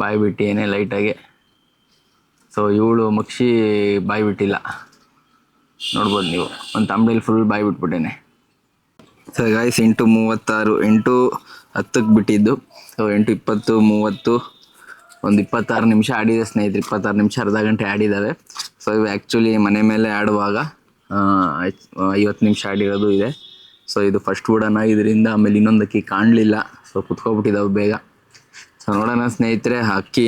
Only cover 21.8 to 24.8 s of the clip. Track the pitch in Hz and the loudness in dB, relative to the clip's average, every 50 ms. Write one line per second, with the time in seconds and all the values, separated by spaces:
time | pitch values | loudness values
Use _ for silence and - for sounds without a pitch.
21.8 | _ _ - - 95 95 98 101 104 104 101 - 113 107 104 - - 101 98 101 | _ _ -8 -4 -4 -2 0 0 0 0 0 0 0 0 0 0 -2 -6 -4 -2
22.8 | 104 98 101 101 104 104 98 98 101 120 151 - - - - - - _ _ _ | -2 -2 -2 0 0 2 2 2 0 -2 -4 -8 -14 -20 -20 -20 -20 _ _ _
23.8 | _ - - - 101 101 98 101 - - 95 - - - 110 110 110 107 107 107 | _ -8 -4 0 0 0 0 0 -2 -4 -6 -4 0 0 2 2 2 2 0 0